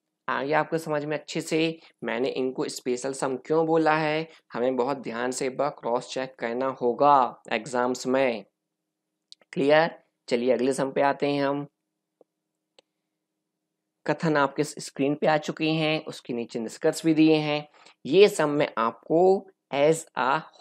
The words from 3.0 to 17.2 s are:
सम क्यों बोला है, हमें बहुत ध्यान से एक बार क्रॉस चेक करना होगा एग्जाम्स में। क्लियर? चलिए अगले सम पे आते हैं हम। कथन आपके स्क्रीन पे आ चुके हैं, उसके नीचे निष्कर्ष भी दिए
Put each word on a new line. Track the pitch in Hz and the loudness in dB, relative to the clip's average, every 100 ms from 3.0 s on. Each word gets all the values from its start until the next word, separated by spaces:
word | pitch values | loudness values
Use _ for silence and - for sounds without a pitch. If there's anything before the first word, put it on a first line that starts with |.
| 139 | -4
सम | 135 135 127 | -4 -4 -4
क्यों | - 160 160 | -2 0 2
बोला | 165 156 156 | 2 2 2
है, | 156 156 160 - _ | 2 -2 -6 -12 _
हमें | 120 127 127 | -4 -2 0
बहुत | 127 135 | -2 -4
ध्यान | 120 117 123 | -6 -6 -4
से | 127 135 | -4 -4
एक | 135 | -2
बार | 143 | -4
क्रॉस | - 120 123 - | -4 -4 -4 -4
चेक | 131 131 - | -8 -8 -6
करना | 117 120 135 | -6 -4 -4
होगा | 127 123 110 143 143 117 - - | -2 -2 2 6 6 4 -2 -6
एग्जाम्स | 117 110 127 123 123 131 | -6 -4 -2 -2 -2 -2
में। | 131 131 110 - _ _ _ _ _ _ _ _ - _ | 0 0 -2 -10 _ _ _ _ _ _ _ _ -20 _
क्लियर? | - 139 151 170 - _ _ - | -2 4 6 4 -2 _ _ -4
चलिए | 120 123 | -2 2
अगले | 117 131 | 2 0
सम | 131 135 | 0 -2
पे | 139 | 0
आते | 139 139 143 | 0 0 -2
हैं | 143 139 | -2 -2
हम। | 143 143 _ _ _ _ _ _ _ _ _ _ _ _ _ _ _ _ _ _ _ _ _ _ _ - | -4 -8 _ _ _ _ _ _ _ _ _ _ _ _ _ _ _ _ _ _ _ _ _ _ _ -6
कथन | 151 165 147 | -2 0 2
आपके | 139 147 | 2 0
स्क्रीन | 147 - - - 139 147 | -4 -6 -10 -4 -2 0
पे | 160 | 2
आ | 151 | 0
चुके | 151 147 156 | -2 -4 -2
हैं, | 160 151 156 - | 0 0 -2 -6
उसके | - - | -14 -10
नीचे | 120 117 123 | -8 -8 -8
निष्कर्ष | 110 - 160 156 165 | -8 -4 -2 0 2
भी | |
दिए | 156 | 4